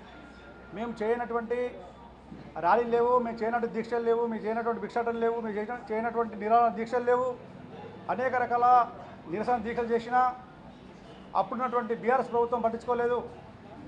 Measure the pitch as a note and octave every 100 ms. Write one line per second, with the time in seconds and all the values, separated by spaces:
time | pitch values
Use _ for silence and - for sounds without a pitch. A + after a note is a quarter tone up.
0 | - - - - - - - F3+ A#3 A3+
1 | G#3+ A#3 A#3+ A#3 A3+ A#3+ B3 - - -
2 | - - - - - D#3 E3+ G#3+ A#3+ A#3
3 | A#3+ B3 A#3 A3+ G#3+ A#3 A3+ F#3+ A3+ A#3+
4 | A#3 A3+ A#3 A3 G3 A3+ A#3 A3+ G#3 A#3+
5 | A#3 A#3 A#3 A#3 A3 G3+ G#3+ B3 - A3
6 | A#3 A3+ A3+ G3+ G#3 A#3 A#3 G3+ A3+ B3
7 | A#3+ B3 B3+ B3 - - - - - -
8 | - F#3+ B3+ B3 A#3+ A#3+ A#3+ B3 A#3 -
9 | - - - F3+ G#3+ B3 G#3+ A#3 A#3 A#3
10 | A#3 B3 B3+ B3 - - - - - -
11 | - - - - F#3+ A#3 B3+ A#3+ A3+ A3
12 | G#3 C4 A#3+ A#3+ A#3 A#3+ A3+ A3+ A#3+ A#3+
13 | A#3+ B3 F3 - - - - -